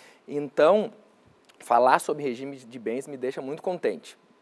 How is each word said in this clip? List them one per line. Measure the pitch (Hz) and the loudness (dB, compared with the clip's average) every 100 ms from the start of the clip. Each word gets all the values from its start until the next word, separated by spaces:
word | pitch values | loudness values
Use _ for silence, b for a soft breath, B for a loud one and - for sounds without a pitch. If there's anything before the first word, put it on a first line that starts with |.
| B B - | B B -10
Então, | 147 143 - 151 208 165 - _ _ _ _ _ _ | -8 -4 4 6 6 2 -8 _ _ _ _ _ _
falar | - 120 127 156 | 0 4 6 4
sobre | - 151 | 2 -4
regime | 143 120 135 139 | -4 -6 -8 -14
de | 113 127 | -16 -12
bens | 110 120 139 | -6 -6 -8
me | 139 | -8
deixa | 127 143 | -6 -6
muito | 131 156 | -8 -8
contente, | - 180 123 85 - - _ _ | -6 -4 -4 -4 -10 -20 _ _